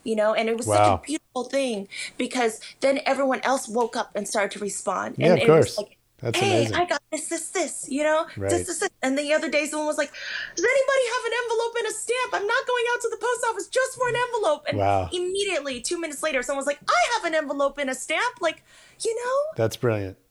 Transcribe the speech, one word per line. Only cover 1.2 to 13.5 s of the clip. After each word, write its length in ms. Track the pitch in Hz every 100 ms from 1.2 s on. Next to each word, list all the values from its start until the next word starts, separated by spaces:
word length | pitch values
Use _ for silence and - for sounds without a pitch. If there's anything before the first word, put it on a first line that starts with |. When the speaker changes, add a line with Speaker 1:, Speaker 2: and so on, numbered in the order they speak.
| _ 254 247
Speaker 1:
thing, 420 | 277 262 208 196 - - -
because 400 | 247 254 226 220 - -
then 180 | 269 269 -
everyone 340 | 262 269 240
else 260 | 240 269 240
woke 280 | 220 226 240
up 160 | 208
and 140 | 202 202
started 240 | 220 202
to 80 | 196
respond. 560 | 202 - - 190 214 -
Speaker 2:
Yeah, 100 | 151
Speaker 1:
And 80 | 180
Speaker 2:
of 60 | -
Speaker 1:
it 40 |
was 140 | 156 117
Speaker 2:
course. 120 | -
Speaker 1:
like, 200 | 202 _ _ _
Speaker 2:
That's 160 | 120 -
Speaker 1:
"Hey, 180 | 392 359
Speaker 2:
amazing. 180 | - 330
Speaker 1:
I 100 | 349
got 160 | 294 -
this, 160 | 311 -
this, 180 | 330 -
this," 360 | 381 277 - -
you 140 | 269
know? 220 | 302 311 320 -
Speaker 2:
Right. 140 | 98
Speaker 1:
This, 180 | - 180
this, 120 | 330
this. 100 | 403 -
And 160 | 262 269
the 140 | 294
other 180 | 311 320
day, 180 | 294 294
someone 200 | 302 302
was 100 | 302
like, 140 | 285 - - - - -
"Does 100 | 427
anybody 380 | 539 523 539 480 494
have 100 | 453
an 40 | 466
envelope 320 | 466 453 466 466
and 80 | 440
a 60 |
stamp? 400 | - - 508 494
I'm 140 | 349 403
not 200 | 494 539
going 180 | 494 466
out 80 | 480
to 80 | 466
the 80 | 427
post 280 | 466 466
office 180 | 480